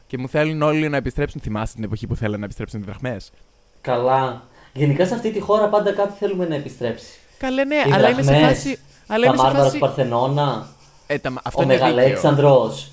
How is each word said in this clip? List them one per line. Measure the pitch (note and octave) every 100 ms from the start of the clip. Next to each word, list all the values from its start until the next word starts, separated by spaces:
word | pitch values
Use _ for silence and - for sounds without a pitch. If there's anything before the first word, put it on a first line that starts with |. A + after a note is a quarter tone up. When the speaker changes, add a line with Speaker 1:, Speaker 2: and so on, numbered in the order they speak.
| -
Speaker 1:
Και | B2
μου | B2+
θέλουν | D#3 D#3 D#3
όλοι | D3+ D#3 D#3
να | C#3+
επιστρέψουν. | B2+ C3+ C#3+ -
Θυμάστε | - G#2+ A2
την | -
εποχή | A2 G#2+ A#2
που | A#2
θέλανε | G#2+ G#2
να |
επιστρέψουν | G#2 - A2 G#2+
οι |
δραχμές; | G2 G2 B2 G#2 - _ _ _ _ _
Speaker 2:
Καλά. | - A#2+ B2+ C3 C3 B2 - _ -
Γενικά | C3 D3 C#3+ F#3
σε |
αυτή | A#3 A3
τη | G#3
χώρα | - G#3+ G#3
πάντα | G#3 G3+
κάτι | G3 G3+ -
θέλουμε | G3+ F#3 F3
να |
επιστρέψει. | D3 B2+ - A#2+ A2 - - _ -
Speaker 1:
Καλέ, | C4 C4
ναι, | C#4
Speaker 2:
Οι | D4+ C4
Speaker 1:
αλλά | F#3+ -
είναι | B3
σε | C#4
Speaker 2:
δραχμές, | - D#4 -
Speaker 1:
φάση, | C#4 C4 _ _ -
αλλά | G#3+ B3
Speaker 2:
τα |
Speaker 1:
είναι | C4+
σε |
Speaker 2:
μάρμαρα | G#3+ C#4
Speaker 1:
φάση | C4+ C#4+
Speaker 2:
του | F3+
Παρθενώνα, | - B2 A#2+ C3 C#3+ C#3+ A2+ A2 - _ _ -
Speaker 1:
Ε, | C#3+
τα... | C3+ B2+
Αυτό | - C3
Speaker 2:
ο |
Speaker 1:
είναι | C#3
δίκαιο. | B2+ B2+
Speaker 2:
Μεγαλέξανδρος, | B2 C3 - D#3 C#3+ C#3+ C3 A2+ - -